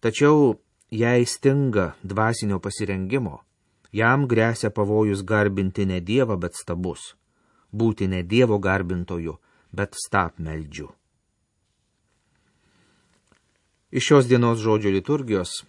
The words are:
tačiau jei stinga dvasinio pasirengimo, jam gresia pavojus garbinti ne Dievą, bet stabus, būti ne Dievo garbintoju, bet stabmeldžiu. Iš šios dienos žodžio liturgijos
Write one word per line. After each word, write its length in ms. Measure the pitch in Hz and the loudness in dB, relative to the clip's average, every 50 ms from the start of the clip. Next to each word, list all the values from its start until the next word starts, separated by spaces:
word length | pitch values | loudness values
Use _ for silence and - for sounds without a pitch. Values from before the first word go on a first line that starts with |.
| - | -2
tačiau 540 | 117 107 - 143 147 151 151 147 127 104 - _ _ _ _ _ _ | -4 0 2 4 4 6 6 4 4 2 0 _ _ _ _ _ _
jei 320 | - 107 113 117 123 123 120 | -4 -2 0 2 2 2 2
stinga 680 | 120 - - - 139 135 143 139 135 107 104 95 78 - _ - | 0 -4 0 0 2 2 2 0 0 0 0 0 -2 -6 _ -12
dvasinio 560 | 92 98 95 110 113 117 - - 104 98 92 | -6 -2 0 0 0 0 -2 -4 -4 -4 -4
pasirengimo, 760 | - 101 98 - 104 95 98 95 95 92 120 135 123 92 69 - _ _ _ _ _ _ _ _ _ _ - | -4 -8 -6 -6 -6 -4 -4 -6 -4 -4 -4 -4 -4 -4 -10 -12 _ _ _ _ _ _ _ _ _ _ -4
jam 320 | 101 110 117 123 139 143 | 0 2 2 4 2 2
gresia 460 | 127 120 110 110 113 117 - - 107 - | 2 2 2 2 2 0 -2 -4 -4 -2
pavojus 480 | - 104 101 107 107 110 107 98 98 98 | -2 -2 0 2 2 2 2 0 -2 -2
garbinti 640 | 92 110 107 104 104 98 98 98 95 92 - 101 | 0 0 2 2 2 0 0 -2 -2 -2 -2 -4
ne 140 | 95 92 90 85 | -2 -2 -4 -4
Dievą, 340 | 90 107 131 135 113 107 90 85 | -2 0 0 0 0 -2 -4 -6
bet 160 | 87 - - | -8 -8 -10
stabus, 560 | - - 87 87 90 92 82 - - - - _ _ _ _ _ _ _ _ _ _ _ | -10 -8 -8 -6 -6 -8 -8 -10 -14 -20 -20 _ _ _ _ _ _ _ _ _ _ _
būti 400 | - 107 113 113 107 - 101 95 | -4 0 0 0 0 0 -2 -2
ne 140 | 92 90 90 | -2 -4 -4
Dievo 320 | 87 104 120 127 117 107 101 | 0 4 4 4 4 2 0
garbintoju, 800 | 95 95 95 98 95 87 92 87 87 - 92 87 85 80 76 - _ _ _ _ _ _ | 0 0 0 0 0 -2 -4 -6 -4 -6 -6 -8 -6 -8 -10 -12 _ _ _ _ _ _
bet 240 | - 95 101 - - | -6 -6 -6 -6 -6
stabmeldžiu. 960 | - - - - 101 92 85 - - 82 78 78 80 80 76 76 80 76 71 - _ _ _ _ _ _ _ _ _ _ _ _ _ _ _ _ _ _ _ _ _ _ _ _ _ _ _ _ _ _ _ _ _ _ _ _ _ _ _ _ _ _ _ _ _ _ _ _ _ _ _ _ _ _ _ _ _ _ _ - | -14 -12 -2 0 0 0 0 -4 -8 -10 -8 -8 -8 -10 -10 -14 -16 -16 -16 -18 _ _ _ _ _ _ _ _ _ _ _ _ _ _ _ _ _ _ _ _ _ _ _ _ _ _ _ _ _ _ _ _ _ _ _ _ _ _ _ _ _ _ _ _ _ _ _ _ _ _ _ _ _ _ _ _ _ _ _ -6
Iš 160 | - - - | -4 2 6
šios 160 | 151 143 127 | 6 6 6
dienos 320 | 120 127 120 120 117 117 113 | 6 4 4 4 2 2 0
žodžio 320 | 107 113 110 107 104 104 | 2 2 2 2 2 2
liturgijos 720 | 95 98 92 - 147 151 135 120 107 95 90 - - - - | 0 0 0 0 -4 -4 -2 -2 -2 -2 -2 -4 -8 -14 -14